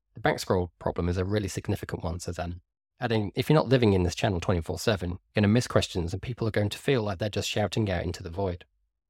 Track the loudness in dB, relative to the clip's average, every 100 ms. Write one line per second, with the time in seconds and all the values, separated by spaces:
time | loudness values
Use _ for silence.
0 | _ -4 -2 -2 0 0 0 -4 -4 0
1 | 0 0 0 0 -2 -4 -4 -4 -4 -6
2 | -6 -6 -8 -6 -6 -8 -14 _ _ _
3 | -2 0 0 -4 2 4 6 6 6 6
4 | 4 2 0 0 0 0 -2 -2 0 0
5 | -2 -6 -4 2 4 4 4 0 0 -2
6 | -4 -4 -6 -4 -2 0 0 -2 0 0
7 | 0 -2 -4 -2 -2 0 0 0 0 0
8 | -2 -6 -8 -4 -4 -4 -10 _ _ _
9 | _